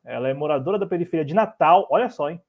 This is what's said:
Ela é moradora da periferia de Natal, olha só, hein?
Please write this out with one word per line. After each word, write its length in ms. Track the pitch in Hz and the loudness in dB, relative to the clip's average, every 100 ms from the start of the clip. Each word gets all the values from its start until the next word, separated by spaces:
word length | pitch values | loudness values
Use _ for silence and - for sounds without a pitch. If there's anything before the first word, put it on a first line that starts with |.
Ela 240 | - 120 131 | -12 -6 -4
é 60 | |
moradora 440 | 139 151 147 135 202 | -4 -2 -2 -2 -4
da 80 | 190 | -2
periferia 380 | 175 170 165 | -4 -2 -4
de 100 | 156 | -2
Natal, 540 | 175 165 - 160 180 190 | 0 -2 2 4 4 4
olha 200 | 170 247 | 0 0
só, 200 | - 147 | -4 -6
hein? 120 | 170 | -8